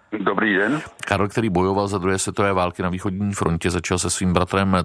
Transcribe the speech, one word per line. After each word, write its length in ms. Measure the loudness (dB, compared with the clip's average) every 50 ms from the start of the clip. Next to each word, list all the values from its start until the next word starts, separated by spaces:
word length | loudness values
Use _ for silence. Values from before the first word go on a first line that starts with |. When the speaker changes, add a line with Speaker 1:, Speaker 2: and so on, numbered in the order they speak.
| _ -10 -8 -4
Speaker 1:
Dobrý 360 | -2 0 0 0 0 2 2
den. 260 | 2 2 2 0 -2 -4 -10 -16 -14 -4 -2
Speaker 2:
Karel, 200 | 0 0 0 0
který 220 | 0 -2 -2 2
bojoval 380 | 2 2 2 2 2 2 0 0
za 100 | -2 0
druhé 220 | 0 0 0 0
světové 340 | -2 -4 -2 0 0 2 2
války 280 | 2 0 0 -2 -2
na 80 | -4 -2
východní 440 | -2 -2 -4 -4 -4 -2 -2 -2 -2
frontě, 360 | 0 0 0 0 0 0 0
začal 300 | 0 0 0 0 -2 0
se 100 | 0 -2
svým 240 | -2 0 0 2 2
bratrem 440 | 2 2 2 0 0 2 2 2 0